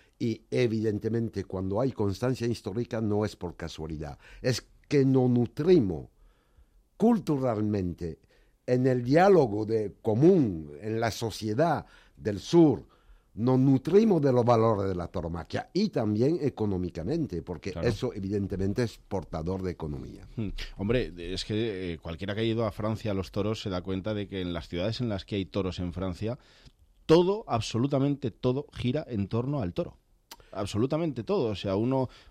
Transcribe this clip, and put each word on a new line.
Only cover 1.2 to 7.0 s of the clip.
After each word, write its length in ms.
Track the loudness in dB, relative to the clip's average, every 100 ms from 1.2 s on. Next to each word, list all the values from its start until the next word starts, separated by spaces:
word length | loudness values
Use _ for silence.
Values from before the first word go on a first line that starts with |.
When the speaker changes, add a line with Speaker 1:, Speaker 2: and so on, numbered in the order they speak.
| -2 -6
Speaker 1:
cuando 360 | -6 -4 -2 0
hay 120 | 0
constancia 540 | 0 -2 0 -2 -2 -2
histórica 540 | -4 -4 -6 -4 -4
no 240 | 0 0
es 120 | 0 -4
por 200 | -10 -8
casualidad, 640 | -10 -8 -8 -8 -10 -12 -20 -4
es 240 | -2 -2 -6 _ _
que 200 | 4 6
nos 240 | 4 4
nutrimos 760 | 4 2 0 6 6 6 -2 -8 _ -20 _ _ _ _ _ _
culturalmente 1200 | 2